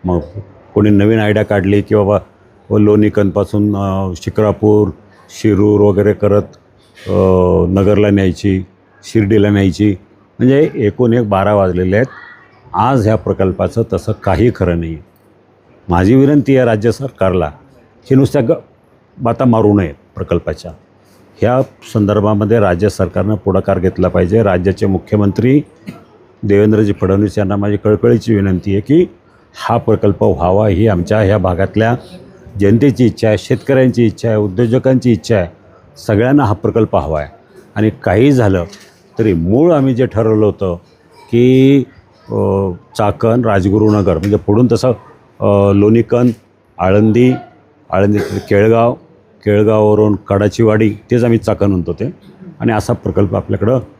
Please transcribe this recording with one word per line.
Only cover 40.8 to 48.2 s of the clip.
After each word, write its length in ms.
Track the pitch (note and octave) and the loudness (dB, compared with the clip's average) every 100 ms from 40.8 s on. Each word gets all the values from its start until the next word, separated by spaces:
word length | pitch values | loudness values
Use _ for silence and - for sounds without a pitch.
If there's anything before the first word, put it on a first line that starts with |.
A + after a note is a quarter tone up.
| _ _ _ - - | _ _ _ -20 -4
की, 540 | A#2 B2 C3 C3+ C#3 B2 - _ _ - | 0 4 4 4 2 0 -12 _ _ -10
अ, 420 | A2 G2+ G2 G2 F2 _ - | -4 -2 -2 -2 -6 _ -4
चाकण, 460 | G#2 - A#2 A#2+ | -2 0 0 0
राजगुरुनगर, 720 | A2+ G2+ F#2+ G#2 G#2+ G#2 F#2+ D#2+ | 0 0 2 2 2 2 0 0
म्हणजे 180 | F#2+ G#2 | 0 -2
पुढून 320 | - G#2 B2 | 0 0 2
तसं, 160 | A2+ B2+ A2+ - - _ _ | 2 0 -4 -8 -20 _ _
अ, 320 | G#2 G2+ G2+ | 0 2 2
लोणीकंद, 580 | G2 G#2 A2+ A2+ A#2+ B2 A2 _ _ _ - | 2 4 2 2 0 0 -2 _ _ _ -4
आळंदी, 540 | F2+ G2+ A2 G#2+ B2+ C3 - _ _ _ _ | 0 2 2 2 2 0 -8 _ _ _ _
आळंदी 280 | F#2 G2+ | -2 0
केळगाव, 760 | G#2 | 0